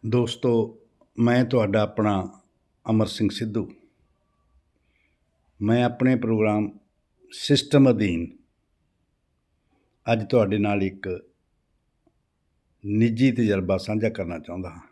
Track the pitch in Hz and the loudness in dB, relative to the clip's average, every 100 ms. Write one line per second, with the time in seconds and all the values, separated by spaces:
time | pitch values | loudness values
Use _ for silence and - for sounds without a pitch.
0 | 110 120 117 - 123 117 113 - _ _ | 0 0 0 -2 0 0 0 -8 _ _
1 | _ - 117 123 123 123 104 107 104 - | _ -2 2 2 2 0 2 2 0 0
2 | 104 101 92 - _ _ _ _ - 110 | 0 0 -4 -12 _ _ _ _ -2 0
3 | 104 - 104 - 113 107 95 - _ _ | 0 -2 -4 -4 -6 -6 -8 -14 _ _
4 | _ _ _ _ _ _ _ _ _ _ | _ _ _ _ _ _ _ _ _ _
5 | _ _ _ _ _ _ 104 120 123 120 | _ _ _ _ _ _ 0 2 0 0
6 | 127 127 117 113 110 107 104 - _ _ | 0 0 0 0 2 0 -4 -8 _ _
7 | _ _ _ - - 139 - 143 135 110 | _ _ _ -14 0 0 2 4 6 4
8 | 104 85 85 - _ _ _ _ _ _ | 0 -2 -6 -12 _ _ _ _ _ _
9 | _ _ _ _ _ _ _ _ _ _ | _ _ _ _ _ _ _ _ _ _
10 | - 113 107 123 104 104 104 101 95 95 | -2 -2 2 2 2 0 0 0 -2 -4
11 | 95 90 - _ _ _ _ _ _ _ | -10 -10 -12 _ _ _ _ _ _ _
12 | _ _ _ _ _ _ _ _ 101 107 | _ _ _ _ _ _ _ _ -4 2
13 | 117 113 135 120 110 98 92 95 - 107 | 2 4 2 2 0 0 0 -2 -2 -2
14 | 110 113 87 85 76 87 90 82 - | -2 -4 -8 -8 -10 -12 -12 -16 -20